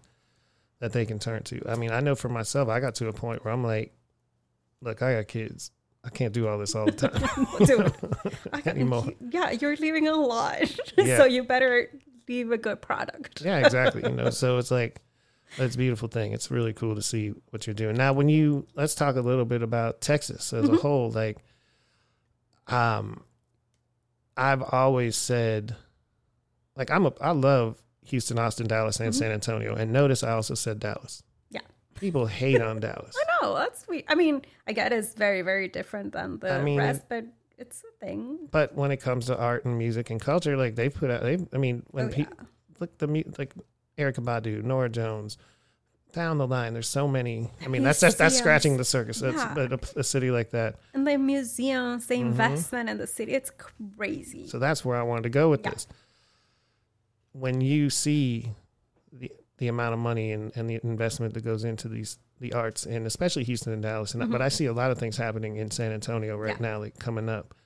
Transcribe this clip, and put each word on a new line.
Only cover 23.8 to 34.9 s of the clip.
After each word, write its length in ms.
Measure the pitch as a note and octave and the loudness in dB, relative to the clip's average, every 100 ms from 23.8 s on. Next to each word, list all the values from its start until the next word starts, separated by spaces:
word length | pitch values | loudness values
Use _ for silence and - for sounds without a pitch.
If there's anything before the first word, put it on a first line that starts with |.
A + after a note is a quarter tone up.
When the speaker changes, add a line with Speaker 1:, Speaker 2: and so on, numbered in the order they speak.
| _ _ _ _ _ - | _ _ _ _ _ 0
Speaker 1:
I've 260 | C3 C3+ | 2 2
always 520 | - B2+ C3 B2+ A#2+ - | 2 4 6 4 2 0
said, 600 | - B2 A2+ A2 G#2+ A2+ - _ _ _ _ _ _ _ _ - | 0 2 2 0 -2 -10 -14 _ _ _ _ _ _ _ _ -8
like, 140 | B2+ | -2
I'm 140 | D#3 D#3+ | 2 2
a, 80 | - | 2
I 100 | D3 | 0
love 460 | D#3+ C3+ C#3 A2+ - _ _ - | 4 6 6 4 -4 _ _ -6
Houston, 340 | B2+ - A2+ | -4 -2 0
Austin, 280 | A#2 A2 A2+ | 0 -2 0
Dallas, 320 | A2 A2 A2 | 2 2 0
and 100 | A2+ | 0
Speaker 2:
Mm-hmm. 100 | B3+ | 0
Speaker 1:
San 120 | A2+ | 0
Antonio. 440 | G#2+ G#2+ A2 G#2+ A2 | -2 -2 -4 -2 -2
And 160 | A2 | 2
notice 300 | B2+ C#3+ B2+ | 4 4 4
I 80 | A#2+ | 2
also 240 | A2+ A2 A2+ | -2 -2 -4
said 240 | A#2 A2 | -4 -4
Dallas. 420 | G#2+ - - - - _ _ | -6 -6 -10 -18 -20 _ _
Speaker 2:
Yeah. 100 | - - _ _ - | -14 -14 _ _ -6
Speaker 1:
People 300 | G3 D#3 A2+ | -2 0 0
hate 360 | F#2+ C3 B2+ | 0 4 4
on 180 | A2+ A2 | 4 -2
Dallas. 360 | A2 - - B4 D#5+ | -4 -6 -8 -2 0
Speaker 2:
<laughs> 140 | E5+ | 2
I 20 | G#3 | 0
know. 100 | G3 | 0
That's 280 | E4 - | -2 -6
sweet. 220 | - E4 - | -8 -6 0
I 80 | D#4 | 4
mean, 260 | D#4+ C#4+ - _ - | 4 2 -4 _ -6
I 40 | |
get 180 | G#3+ G3+ | -2 0